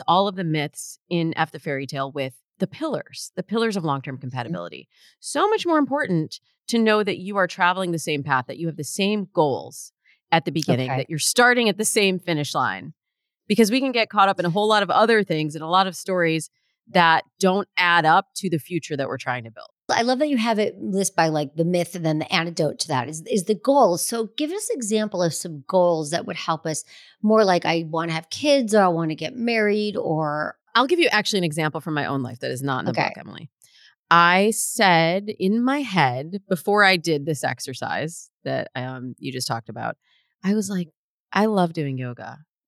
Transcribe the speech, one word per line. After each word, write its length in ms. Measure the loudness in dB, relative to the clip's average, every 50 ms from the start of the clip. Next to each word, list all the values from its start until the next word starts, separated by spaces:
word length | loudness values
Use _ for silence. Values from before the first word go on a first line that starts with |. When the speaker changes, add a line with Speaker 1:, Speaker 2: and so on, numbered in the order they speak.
| 0 2
Speaker 1:
all 200 | 2 4 2 2
of 80 | -2
the 80 | -4 -2
myths 560 | -2 -2 -2 -2 -4 _ -12 -16 -16 -16 _ _ _
in 240 | -2 -2 0 -2 0
F 160 | -2 -4 -4
the 80 | -4 -12
Fairy 280 | -8 -6 -6 -6 -6 -8
Tale 240 | -6 -6 -6 -6
with 220 | -4 -6 -6 -6 -8 _ _ _ _ _
the 80 | -6 -6
pillars, 640 | -6 -8 -6 -4 -4 -6 -8 -10 -16 -16 -16 -12 _
the 60 | -12
pillars 340 | -10 _ -2 -2 -2 0 -2
of 80 | -2 -2
long-term 340 | -2 -4 -4 -4 -10 -12 -10
Speaker 2:
Mm-hmm. 40 |
Speaker 1:
compatibility. 680 | -10 -10 -8 -8 -8 -6 -8 -8 -8 -12 -14 -16 -20 _ _ _ _ -20 _ _
So 300 | -14 -6 -2 0 0 0
much 160 | 0 0 0
more 140 | 0 2 2
important 600 | 2 0 -2 -4 -2 0 0 0 0 -2 -8 -18 _ _ _ _ _ -2
to 100 | 0 2
know 240 | 4 4 4 2
that 160 | 2 0 -4 -6
you 180 | -6 -6 -2
are 120 | 0 0 0
traveling 440 | 0 0 0 0 2 0 -2 -2
the 60 | -2 -4
same 240 | -2 -2 -4 -4
path, 240 | 0 0 0 0 0 -4
that 120 | -8 -6
you 80 | -6 -6
have 100 | -6 -6
the 60 | -10
same 460 | -8 -2 -2 0 0 0 -2 -4 -4 _
goals 600 | 2 2 2 2 -2 -6 -10 -14 -16 -18 -18 _ _ _ _ _ _ _ _
at 140 | 0 0 0
the 60 | 0
beginning, 400 | -4 -4 0 0 0 0 0 -2
Speaker 2:
Okay. 80 | -4 -4
Speaker 1:
that 100 | -4 -4
you're 80 | -4 -4
starting 520 | -2 0 4 4 6 6 6 4 2 0
at 100 | 0 0
the 60 | -2
same 340 | 0 2 2 2 2 2 0
finish 340 | -2 -2 -2 -2 -2 -2 -2
line. 400 | -2 -2 -2 -2 -6 -10 -14 -18 _ _ _ _ _ _ _ _ _ _ _
Because 240 | 4 4 4 4
we 80 | 4 0
can 120 | 0 0
get 200 | 0 0 -2 0
caught 180 | 4 4 4 4
up 100 | 4 0
in 60 | 0
a 60 | 0
whole 160 | 2 2 2 4
lot 160 | 4 4 2
of 80 | 2
other 320 | 4 4 4 6 4 2 2
things 320 | 0 -2 -2 -2 -4 -6
and 80 | -8 -4
a 40 | 2
lot 200 | 2 2 2 2
of 80 | -2
stories 560 | -8 -6 -4 -2 0 2 2 0 -2 -4 -8 _ _ _ _ _ _ _ _
that 360 | 2 4 6 6 6 4 2 _ _ _
don't 280 | 2 2 2 2 -2 -4 _ 0
add 280 | 2 4 4 6 6
up 220 | 6 4 4 4 _ _
to 120 | -8 -4 -4
the 120 | -4 -4
future 360 | -4 -4 -6 -6 -4 -4 -6
that 120 | -4 -4 -4
we're 100 | -4 -6
trying 260 | -4 -6 -6 -6 -6
to 60 | -12
build. 180 | -18 -18 -20 -20 _ _ _ -2
Speaker 2:
I 140 | 0 0 2
love 160 | 0 2 0
that 100 | 0 0
you 80 | 0 0
have 220 | 0 0 2 0
it 200 | 0 -2 -2 -6
list 360 | -8 -4 -2 -2 -2 -2 0
by, 140 | 0 0 2
like, 260 | 2 -2 -2 -4 _
the 100 | -2 0
myth 300 | 0 2 0 0 -2 -6
and 100 | -4 -2
then 140 | -2 -2 -2
the 120 | -2 -2
antidote 460 | -2 -2 -2 -2 -2 -2 -2 -2 -2 -4
to 80 | -6 -2
that 200 | -2 -2 -2 -4
is, 140 | -8 -12 -6
is 200 | -2 -2 -2 0
the 100 | 0 -4
goal. 420 | -2 _ 2 6 6 6 6 4 0
So 320 | -2 -4 -4 -4 -6 -6 _ -6
give 140 | -4 -4
us 180 | -4 -6 -4 -6
an 80 | -6 -6
example 460 | -4 -2 0 0 -2 -2 -2 0 0
of 100 | 0 0
some 300 | -2 -8 -8 -10 -12 -10 0
goals 440 | 2 4 4 4 4 2 -2 -2
that 160 | -4 -4 -4 -6
would 80 | -10
help 320 | -8 -4 -4 -4 -4 _ -6
us 160 | -6 -6 -8 _ -20 -20 -20 -20 _ _ 2
more, 200 | 4 4 6 6
like, 220 | 6 4 2 2
I 200 | 2 0 0 -2 -2
wanna 240 | -4 -4 -2 -2 -4
have 160 | -6 -6 _
kids 460 | -10 -4 2 2 4 4 2 4 4
or 80 | 4 4
I 40 | 4
wanna 260 | 2 2 0 -2 -4
get 200 | -4 -6 -8 -6
married 640 | -4 -2 0 0 2 2 2 2 0 0 -2 -4 -4
or 600 | -2 -2 -2 0 0 -2 -2 -4 -4 -6 -8 _ _ _ _
Speaker 1:
I'll 140 | 0 2 2
give 120 | 4 2
you 100 | 4 4
actually 300 | 2 2 0 0 0 0
an 40 | 0
example 380 | 0 0 0 -2 -2 -2 -4
from 140 | -6 -4 -4
my 100 | -2 -2
own 180 | -2 -2 -4 -4
life 160 | -6 -8 -8
that 100 | -8 -8
is 140 | -6 -4 -4
not 160 | -4 -4 -2
in 60 | -2
the 60 | -4
Speaker 2:
Okay. 180 | -2 -2 -2 -2
Speaker 1:
book, 80 | -4 -8
Emily. 320 | -16 -18 -16 -18 -18 -20 _ _ _ _ _ -20 -20 -20 _ _ _ _
I 420 | 6 6 8 6 6 6 4 2
said 760 | 2 0 -4 -6 0 2 4 6 6 6 4 4 0 -2 -4 -6
in 340 | -6 -2 0 0 2 2
my 200 | 2 0 0 -2
head 600 | -4 -2 2 2 2 2 2 -2 -8 -8 -10 -12 -4 _
before 380 | -6 -4 0 2 4 6 6
I 100 | 6 4
did 300 | 4 2 0 -2 0 0
this 180 | -2 -4 -2 -2
exercise 840 | -6 -6 -6 -10 -12 -10 -8 -6 -4 -4 -4 -4 -6 -8 -12 -20 _ _ _ _
that, 240 | -6 -4 -4 -6 -6 _
um, 400 | -10 -10 -10 -10 -10 -12 -12 -12 _
you 140 | -10 -8 -8
just 140 | -6 -6 -6
talked 200 | -6 -8 -8 -12
about, 300 | -12 -8 -8 -8 -8 _ _ _ _ _ _ _ _ _
I 120 | -2 -2 0
was 160 | 0 -2 -4
like, 180 | -4 -6 -6 -8 _ _ _ _ _ _ _ _ 0
"I 140 | 0 2 2
love 260 | 2 2 0 0 0
doing 240 | -4 -6 -4 -4 -6
yoga." 480 | -8 -8 -10 -12 -14 -16 -16 -18 -20 _ _ _ _